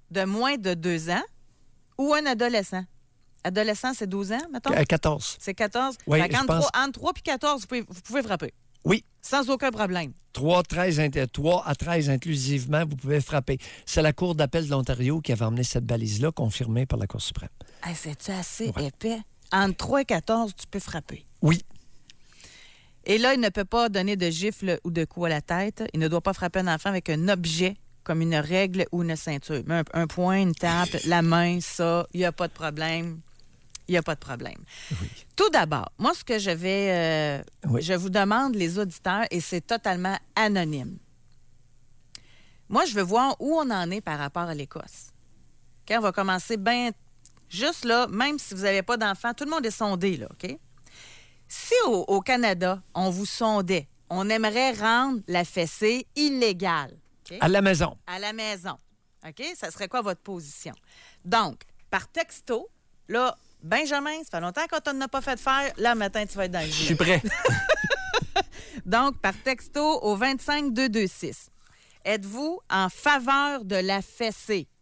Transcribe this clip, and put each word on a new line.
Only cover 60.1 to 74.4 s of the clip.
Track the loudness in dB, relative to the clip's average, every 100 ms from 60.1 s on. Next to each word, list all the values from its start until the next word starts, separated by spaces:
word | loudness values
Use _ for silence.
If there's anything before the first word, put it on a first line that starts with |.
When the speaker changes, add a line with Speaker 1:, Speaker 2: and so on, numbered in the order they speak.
| -4
Speaker 1:
position ? | -8 -12 -10 -12 -14 -16 _ -20 -20 -18 0
Donc, | 2 2 -2 -16 -20 -6
par | -6 -4
texto, | -4 -4 -6 -4 -4 -4 _ _ _ -4
là, | 0 0 -2 _ _
Benjamin, | -2 0 0 -2 -2 -6
ça | -8 -6
fait |
longtemps | -4 -4 -4
qu'on | -4
t'en | -4 -4
a | -4
pas | -4
fait | -4 -2
faire. | 0 0 0 0
Là, | 2
matin, | 2 0 -2 -4
tu | -4
vas | -4
être |
dans | -2
le | -2
Speaker 2:
Je |
Speaker 1:
gilet. | 0 2
Speaker 2:
suis | 4
prêt. | 4 4 2
Speaker 1:
<laughs> | 0 2 2 2 2 0 -2 -2 -2 0 -2 -4 -6 -16 -12 0
Donc, | 2 2 0
par | -2 -2
texto | -4 -4 -4 0 2 2
au | 0 0
vingt-cinq | 0 0 -2 -2 0
deux | 0 0
deux | 2 0
six. | -2 -10 -10 -14 -20 -20 -20 _ -10
Êtes-vous | -4 -4 -4 -6 -6 -6 -2
en | 0 0
faveur | 0 2 2 4 2 2 -2
de | -2 0
la | 0 0
fessée ? | -4 -6 -6 -4